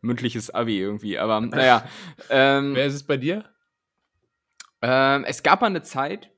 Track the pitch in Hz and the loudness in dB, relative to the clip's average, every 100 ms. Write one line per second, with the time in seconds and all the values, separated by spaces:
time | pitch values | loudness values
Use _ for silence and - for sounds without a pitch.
0 | 117 120 120 113 - - 117 104 95 104 | -4 -2 -2 -4 -6 -4 -2 -2 -2 -6
1 | 104 87 107 110 113 135 131 120 - - | -6 -4 0 0 -2 0 4 4 2 -16
2 | - - - 135 135 139 139 135 139 139 | -18 -20 0 4 4 4 0 0 -2 -4
3 | 139 143 135 196 214 _ _ _ _ _ | -4 -4 -2 -6 -8 _ _ _ _ _
4 | _ _ _ _ _ _ - _ 120 131 | _ _ _ _ _ _ -20 _ 0 2
5 | 135 139 - 135 - 190 226 180 - 131 | 4 2 -2 -2 2 4 2 -2 -6 -6
6 | 139 196 - | -6 -6 -14